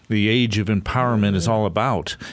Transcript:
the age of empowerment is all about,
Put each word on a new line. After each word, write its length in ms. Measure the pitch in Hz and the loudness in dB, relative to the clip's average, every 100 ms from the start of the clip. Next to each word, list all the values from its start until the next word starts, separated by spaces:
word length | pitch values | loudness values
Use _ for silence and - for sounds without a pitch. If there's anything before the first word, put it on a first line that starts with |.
| - | -4
the 180 | 110 104 | 0 2
age 300 | 120 120 101 | 2 0 0
of 100 | 101 | 0
empowerment 680 | 101 - 127 123 113 101 98 | -2 0 0 0 2 2 2
is 120 | 85 | 0
all 180 | 110 104 | 0 0
about, 520 | 87 127 101 - - - | 0 0 -2 -4 -10 -14